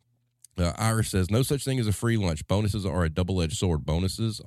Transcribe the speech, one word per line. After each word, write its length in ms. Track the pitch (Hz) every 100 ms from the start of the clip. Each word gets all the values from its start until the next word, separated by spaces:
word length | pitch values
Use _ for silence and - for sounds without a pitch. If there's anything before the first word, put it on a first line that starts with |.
| _ _ _ _ - -
uh, 160 | 85 -
Irish 340 | 113 113 -
says, 180 | 98 87
"No 140 | 117
such 200 | 139 143
thing 160 | - 131
as 80 | 107
a 60 |
free 240 | 95 117 113
lunch. 300 | 95 78 -
Bonuses 400 | 98 107 104 92
are 160 | 80
a 60 | 85
double-edged 460 | 78 90 95 82 -
sword. 300 | 95 78 64
Bonuses 560 | 80 92 - 113 107